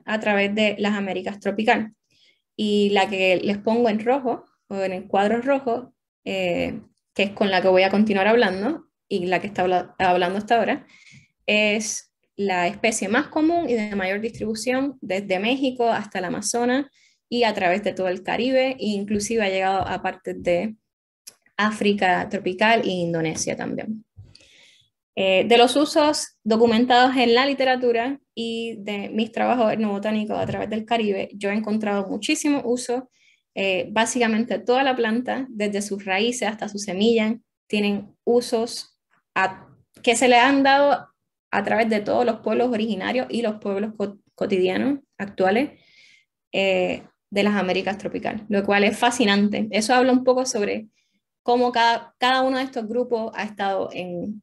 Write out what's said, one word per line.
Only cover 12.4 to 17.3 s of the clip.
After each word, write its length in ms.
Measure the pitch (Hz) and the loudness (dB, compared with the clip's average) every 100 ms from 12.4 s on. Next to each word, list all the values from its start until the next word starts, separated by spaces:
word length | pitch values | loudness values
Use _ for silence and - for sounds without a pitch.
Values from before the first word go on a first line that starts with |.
| 196 180 175 | -2 0 -2
especie 420 | 202 220 220 196 | 0 -2 -2 0
más 200 | 240 294 | -2 0
común 420 | 311 311 339 330 | 0 2 0 0
y 40 | |
de 200 | 233 208 202 | -2 -2 -4
mayor 240 | 185 202 | -2 -2
distribución 800 | 226 - 214 220 247 262 277 - | -6 -6 -6 -4 -2 -2 -2 -6
desde 380 | 202 190 202 185 | -6 -6 -2 -2
México 500 | 220 269 269 254 233 | 0 0 -2 0 0
hasta 300 | 214 208 190 | 0 -4 -6
el 60 | |
Amazonas 640 | 175 170 208 233 240 254 285 _ _ _ | -6 -6 -4 -2 0 0 -4 _ _ _
y 160 | _ | _